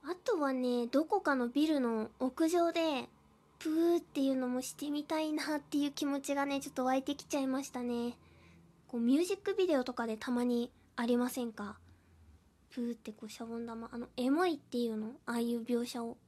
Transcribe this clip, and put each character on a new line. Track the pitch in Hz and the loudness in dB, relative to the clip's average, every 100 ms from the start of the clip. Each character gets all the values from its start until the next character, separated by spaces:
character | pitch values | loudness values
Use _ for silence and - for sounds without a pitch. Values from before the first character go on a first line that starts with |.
| 285 | -8
あ | 359 | -6
と | - 392 | -2 0
は | 285 | 2
ね、 | 262 254 240 240 | 2 2 0 2
ど | 269 | 2
こ | 320 403 | 2 0
か | 349 | 2
の | 269 240 | 2 2
ビ | 277 311 | 2 2
ル | 294 | 4
の | 240 226 220 - | 2 0 -4 -4
屋 | 254 247 330 | -4 2 2
上 | 349 339 | 4 2
で | 330 330 269 - _ _ _ _ _ | 2 0 0 -6 _ _ _ _ _
プ | 330 | -2
ー | 311 339 339 | 2 4 2
っ | |
て | - 302 | 0 0
い | 269 | 2
う | 262 | 2
の | 254 | 0
も | 254 | -2
し | 262 - | -4 -8
て | 294 | -4
み | 294 | -4
た | 294 311 | -2 -2
い | 311 | 0
な | 302 285 302 | -2 -2 -4
っ | |
て | - 294 | -2 0
い | 285 | 0
う | |
気 | 285 285 | -2 -2
持 | 277 | -2
ち | 277 277 | -2 -2
が | 277 | 0
ね、 | 277 | -2
ち | 277 | -4
ょ | |
っ | - | -2
と | 254 | 2
湧 | 262 | 2
い | |
て | 262 285 | 0 -6
き | - | -4
ち | 294 | -2
ゃ | |
い | 269 | 0
ま | 262 | -2
し | 269 | -4
た | 247 | -6
ね。 | 240 240 240 240 - - - - - _ - | -4 -2 -4 -6 -18 -20 -20 -20 -20 _ -8
こ | 240 | 0
う、 | |
ミ | 233 277 | 4 4
ュ | |
ー | 359 | 4
ジ | |
ッ | 392 | 0
ク | - 392 | 0 2
ビ | 370 | 4
デ | 285 | 4
オ | |
と | 254 247 | 2 -4
か | 226 | -4
で | 220 | -4
た | 262 | -2
ま | 240 | 0
に | 247 240 233 _ _ - | 2 2 0 _ _ -4
あ | 240 | 2
り | 240 | 2
ま | 247 | 2
せ | 254 | -2
ん | 240 | -6
か？ | 214 208 - - - _ - - - _ _ _ | -6 -10 -10 -20 -20 _ -20 -20 -20 _ _ _
プ | - | -6
ー | 240 | -6
っ | 226 | -6
て | - | -10
こ | 214 220 | -12 -14
う、 | |
シ | - | -12
ャ | 226 | -8
ボ | 233 | -8
ン | 233 | -8
玉。 | 226 233 | -10 -10
あ | 240 | -10
の、 | 240 - | -10 -2
エ | 254 | 2
モ | 294 370 | 4 4
い | |
っ | 302 | 0
て | - 247 | -4 -2
い | 233 | 0
う | 220 | -2
の？ | 214 269 - | -6 -8 -6
あ | |
あ | 233 | -2
い | 233 233 | 0 -2
う | |
描 | 226 240 240 | 0 -2 0
写 | 240 | -6
を。 | 233 240 | -8 -10